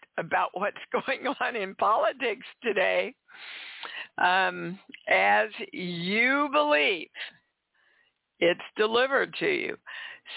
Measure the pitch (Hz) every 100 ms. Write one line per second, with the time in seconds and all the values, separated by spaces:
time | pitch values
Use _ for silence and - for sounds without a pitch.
0 | - - 165 180 180 180 202 - - 233
1 | - 262 254 277 254 247 190 - 196 226
2 | 311 277 247 202 - - 233 202 185 180
3 | 190 - _ - - - - - - -
4 | - - 180 185 185 180 170 190 - -
5 | - 185 196 208 214 208 226 - 180 170
6 | 175 214 240 277 294 285 294 294 285 190
7 | - - - - _ _ _ _ _ _
8 | _ _ _ _ 170 175 - - 214 226
9 | 262 269 180 165 170 147 - - - -
10 | - - -